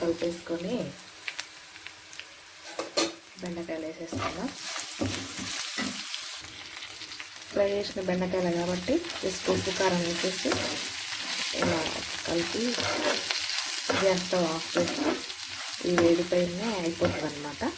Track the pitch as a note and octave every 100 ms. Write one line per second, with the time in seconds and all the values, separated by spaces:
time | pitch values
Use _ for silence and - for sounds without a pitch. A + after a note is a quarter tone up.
0 | E3+ E3 E3+ E3+ - E3+ F3+ A#3+ C#3+ -
1 | - - - - - - - - - -
2 | - - - - - - - - E3 -
3 | E3 - - - F3+ E3+ E3+ D#3+ D#3+ D#3+
4 | E3+ - - - A#3+ - - - - -
5 | - - - - - - - - - -
6 | - - - - - - - - - -
7 | - - - - - - G3+ G3+ G3+ -
8 | F#3 F3+ F3+ F#3 F3+ E3+ F3 F3+ G3+ D#4
9 | - - F#3+ F#3 - F3+ F#3+ F3+ F#3+ F3+
10 | E3+ F3 F#3+ F#3 C4 - - - - -
11 | - - - - - - F3 E3 D#3+ -
12 | - - - E3+ E3+ F#3+ A#3+ A#3 - -
13 | - - - - - - - - - E3+
14 | F#3+ F3+ - F#3 E3 E3 - F3 E3+ -
15 | D4 F4+ - - - - - - - F3
16 | E3+ E3+ F3 F3+ F3 F3 A3+ G3+ E3 E3+
17 | - - D3+ D3 D3 D3 C4